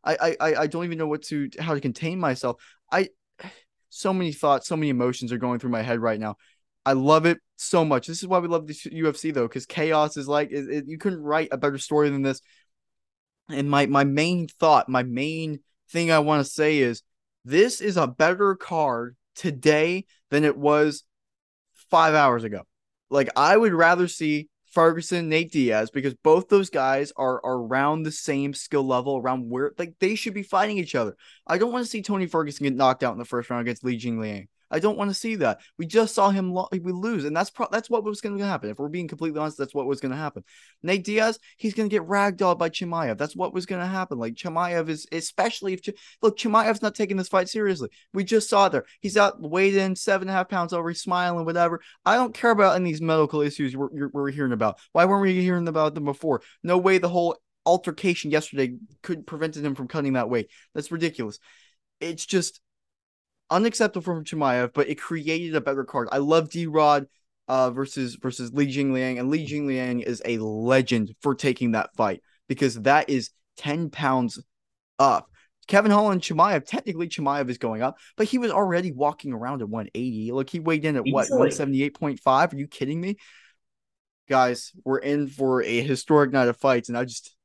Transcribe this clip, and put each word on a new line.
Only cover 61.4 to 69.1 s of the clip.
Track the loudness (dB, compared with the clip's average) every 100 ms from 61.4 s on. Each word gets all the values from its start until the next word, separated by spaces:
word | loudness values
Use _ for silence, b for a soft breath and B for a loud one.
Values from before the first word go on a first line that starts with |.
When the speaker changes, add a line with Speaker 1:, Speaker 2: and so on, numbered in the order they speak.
| b b b b _ _
Speaker 1:
It's | -10 -8
just | -2 -2 -2 -10 _ _ _ _ _ _ _ _ _
unacceptable | 0 0 2 0 0
from | -6 -6
Chimaev, | -6 -2 0 2 0
but | 0 -2
it |
created | -2 -6 -6 -2 -4 -2
a | -2
better | -2 -4
card. | -4 -4 -2
I | -2
love | 4 2 2
D-Rod, | -6 -2 4 4 4 0 _ _ _ -2
uh, | 0 2
versus, | 0 -6 -4 -8
versus | -6 -8 -6 -6
Li | -2 0
Jingliang, | 0 -2 0 -2